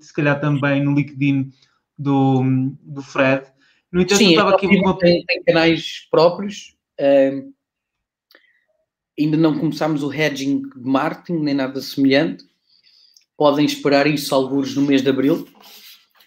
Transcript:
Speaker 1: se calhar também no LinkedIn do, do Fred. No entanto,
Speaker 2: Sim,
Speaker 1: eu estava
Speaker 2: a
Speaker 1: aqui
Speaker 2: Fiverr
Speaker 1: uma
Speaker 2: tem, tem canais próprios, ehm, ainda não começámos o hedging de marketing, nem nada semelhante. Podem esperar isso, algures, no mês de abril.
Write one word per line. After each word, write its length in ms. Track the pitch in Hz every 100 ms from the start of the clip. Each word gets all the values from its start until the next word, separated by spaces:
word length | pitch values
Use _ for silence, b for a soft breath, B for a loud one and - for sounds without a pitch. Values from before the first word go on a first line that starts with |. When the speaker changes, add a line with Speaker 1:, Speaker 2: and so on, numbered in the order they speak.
Speaker 1:
se 100 | -
calhar 300 | - 147 143
também 420 | 151 143 143 139
no 120 | 143
LinkedIn 560 | 143 139 135 143 139 135 b b b _ -
do, 440 | 143 139 135 131 131 131 131 147
do 220 | - 139
Fred. 420 | 135 139 135 135 - _ _ _ _
No 80 | 175
entanto, 160 | 185 202
Speaker 2:
Sim, 120 | 202
Speaker 1:
eu 20 |
estava 220 | 160 190
Speaker 2:
a 20 |
Speaker 1:
aqui 120 | 190 196
Speaker 2:
Fiverr 160 | 185
Speaker 1:
uma 160 | 190 180
Speaker 2:
tem, 240 | 175 175 -
tem 160 | 175
canais 680 | - 165 165 160 - - -
próprios, 640 | 160 170 180 202 202 - _ _ -
ehm, 520 | 139 139 135 139 135 - _ _ _ _ _ _ _ b b b b _ _ _ _ -
ainda 160 | 151 156
não 220 | 160 151
começámos 440 | 160 - 156 151
o 80 | 143
hedging 520 | 135 151 135 135 139
de 180 | - 131
marketing, 600 | 120 135 156 - - 170
nem 120 | 147
nada 260 | 139 131 135
semelhante. 600 | - - 135 135 170 180 - _ b b b b b b _ -
Podem 300 | 147 143 143
esperar 400 | - 147 139 147
isso, 280 | 151 -
algures, 400 | 139 127 139 127
no 60 | 123
mês 220 | 143 135
de 80 | 131
abril. 360 | 127 139 165 - _ B B B B B B